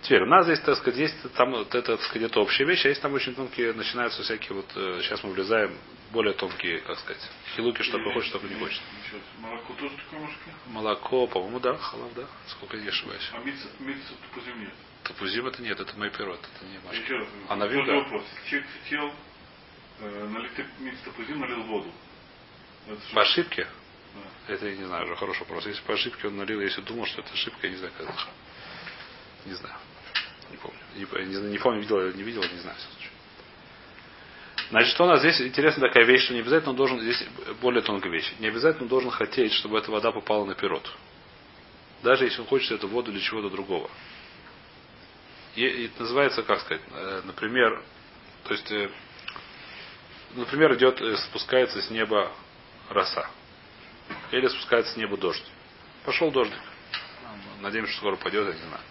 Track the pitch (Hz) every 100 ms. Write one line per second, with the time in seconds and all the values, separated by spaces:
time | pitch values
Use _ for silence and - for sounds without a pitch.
0 | - 120 95 170 170 156 - 135 131 120
1 | 151 - 131 - 127 123 101 127 - 113
2 | - 117 113 110 101 - 139 180 139 143
3 | 147 139 131 127 127 - 120 113 101 123
4 | 120 - 104 110 - 98 95 - 95 90
5 | 90 101 104 95 95 113 101 85 - -
6 | - 113 107 95 95 - 90 82 - 82
7 | - 92 - - - - 113 113 110 107
8 | 104 113 107 101 98 92 87 - - 101
9 | 101 104 95 - 113 117 - 127 139 135
10 | - 156 151 - - 165 - 110 107 104
11 | - 131 120 95 95 120 127 139 - 117
12 | 120 117 135 - - - 101 110 104 -
13 | 107 95 - 117 - - - - 135 139
14 | - - - - 123 117 101 - - -
15 | - - 98 107 127 120 117 95 95 104
16 | 104 - 101 87 - - 92 98 92 107
17 | 110 127 104 - - 101 104 139 131 143
18 | 143 107 - - - 143 143 - - 147
19 | 147 147 - - - - - - - -
20 | 107 104 107 110 120 - - - 131 127
21 | - - 117 151 127 120 110 107 92 -
22 | - - - - - - - - - 107
23 | - 110 104 - 175 - 87 - - -
24 | - 104 101 - - 98 104 98 95 87
25 | 85 87 98 - - 85 104 101 - 107
26 | 123 - 107 101 98 107 98 - 98 117
27 | 104 - - - - - 92 92 92 -
28 | 80 - - - - - - - - -
29 | - - - - 98 92 - - - -
30 | - - - - - - - - - -
31 | 98 - 95 98 104 104 127 113 104 104
32 | 92 92 104 113 90 90 87 - - -
33 | - - - - - - - - - -
34 | - - - - - - - 110 120 -
35 | 175 156 147 165 127 127 151 147 127 127
36 | 117 127 - 120 117 156 156 127 135 127
37 | 113 120 - - - - 123 120 104 101
38 | 95 82 80 - 110 113 147 160 120 127
39 | 123 - 107 - 113 - - 107 107 107
40 | 113 110 - 107 98 92 98 80 - -
41 | - - - - - - - - - -
42 | - 131 127 - 113 135 - 110 98 113
43 | 117 101 92 110 101 95 98 90 - -
44 | - - - - - - - - - -
45 | - - - - - - 123 - 117 -
46 | 117 127 139 - 110 101 - 80 - 73
47 | 95 95 92 90 110 123 117 110 - -
48 | - - - - - 104 - 104 101 -
49 | - - - - - - - - - -
50 | - - - 123 117 139 156 123 131 127
51 | 113 104 - - - 131 123 104 - 110
52 | 107 107 87 - - - - - - 101
53 | 92 - - - - - - - - -
54 | - - - 123 131 - - 117 110 -
55 | 107 101 95 82 - - - - - -
56 | - 131 165 131 113 - - - - -
57 | - - - 104 101 104 101 110 104 -
58 | 104 95 92 98 104 82 82 76 -